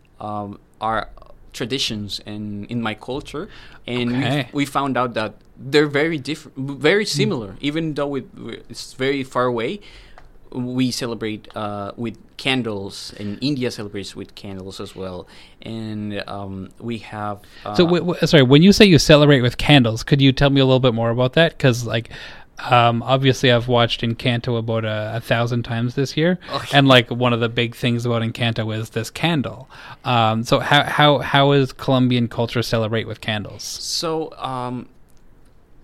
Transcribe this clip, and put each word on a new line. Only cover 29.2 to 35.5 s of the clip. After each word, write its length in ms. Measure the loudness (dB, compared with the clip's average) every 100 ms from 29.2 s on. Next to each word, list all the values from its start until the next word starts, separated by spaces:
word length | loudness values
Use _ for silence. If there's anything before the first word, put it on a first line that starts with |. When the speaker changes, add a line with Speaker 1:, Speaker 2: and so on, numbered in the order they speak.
| -2 0 -2 -8 -18 -20 -20 -10 -2
Speaker 2:
Um, 380 | 2 2 0
so 160 | 0 0
how, 220 | 4 2
how, 340 | 2 4 4 4
how 320 | 2 2 4
is 220 | 4 2
Colombian 540 | -2 0 2 2 2 -2
culture 360 | -2 -4 -2
celebrate 420 | -2 -2 -2 -4 -6
with 120 | -8
candles? 400 | -6 -6 -6 -12
Speaker 1:
So, 680 | -12 -12 -8 -6 -4 -4 -6 -8
um, 500 | -8 -6 -6 -8 -12 _ -20 -20 -20 -20 -20